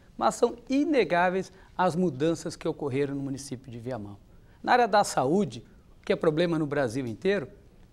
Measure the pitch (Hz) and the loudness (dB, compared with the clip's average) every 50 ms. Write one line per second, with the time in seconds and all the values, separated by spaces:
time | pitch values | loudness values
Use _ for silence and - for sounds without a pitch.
0 | - - - - 226 226 214 - - 240 233 - - - 262 277 294 302 302 262 | -20 -20 -6 -2 0 0 2 2 0 0 0 -6 -6 -2 0 0 2 2 2 2
1 | 208 151 170 170 180 185 180 190 180 - - - - - - - 180 185 147 175 | 2 2 2 2 2 2 2 -2 -4 -6 -12 -20 -20 -12 -4 0 0 0 2 2
2 | 185 175 135 127 143 165 165 160 - 175 - - - 165 151 - 156 147 120 139 | 0 0 0 0 0 0 0 -2 -4 -10 -12 -6 -6 -6 -4 -4 -4 -2 0 0
3 | 143 139 143 139 139 135 135 123 - - 131 120 - - 113 120 113 123 131 113 | -2 -2 -2 -6 -6 -6 -6 -8 -8 -10 -12 -12 -12 -14 -14 -10 -8 -8 -8 -8
4 | 104 101 101 - - - - - - - - - - - 233 247 240 214 190 208 | -8 -12 -14 -18 -20 -20 -20 -20 -20 -20 -20 -8 0 2 4 4 4 4 4 4
5 | 196 - - 170 135 131 160 202 208 135 123 123 - - - - - - - - | 4 4 2 0 2 4 4 2 2 0 -4 -10 -16 -18 -20 -20 -20 -20 -20 -12
6 | - - 202 - - 165 151 151 175 175 170 160 160 143 143 143 139 120 107 135 | -4 -2 -2 2 2 2 2 4 2 2 2 0 -2 0 0 0 0 0 -2 -4
7 | 135 117 110 104 - 190 202 196 139 - - - - - - - - - | -4 -6 -6 -2 0 0 0 0 -2 -6 -12 -18 -20 -20 -20 -20 -20 -20